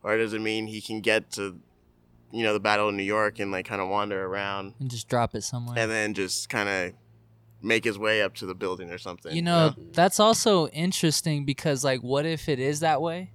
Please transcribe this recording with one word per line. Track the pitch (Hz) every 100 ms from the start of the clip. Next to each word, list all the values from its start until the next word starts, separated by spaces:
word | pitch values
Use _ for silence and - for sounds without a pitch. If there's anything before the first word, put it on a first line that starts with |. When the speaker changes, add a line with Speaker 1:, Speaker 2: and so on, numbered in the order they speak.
Speaker 1:
Or | 101 110
does | 113
it | 110
mean | 110 110 110
he | 107
can | - 110
get | 107 110 107
to, | - 101 87 _ _ _ _ _ _ _
you | 113
know, | 110
the | 104
Battle | 104 104 104
of | 101
New |
York | 98 107 107 110
and, | 101
like, | 95 95
kinda | 101 95
wander | 101 104 98 95
around | 98 101 98 98 98
Speaker 2:
And | 135
just | 120 -
drop | 123 113 113
it |
somewhere. | 101 123 117 120
Speaker 1:
and | 113
then | 110 107
just | 101 95 - -
kinda | 117 101 98 90 - _ _ _ _ _ -
make | 110 113 113
his | 101
way | 107 110
up | 101 -
to | 95
the | 92
building | 95 92 87
or | 90
something, | - 90 82
Speaker 2:
You | 160
Speaker 1:
you |
Speaker 2:
know, | 170 170 156
Speaker 1:
know? | - -
Speaker 2:
that's | - 180 -
also | 214 226 233 196 151
interesting | 147 175 - 170 143 - 147 143
because, | 139 165 139 139
like, | 131
what | 120 139 156
if | 160 -
it | 135
is | 135 147
that | 160 147
way | 165 165 185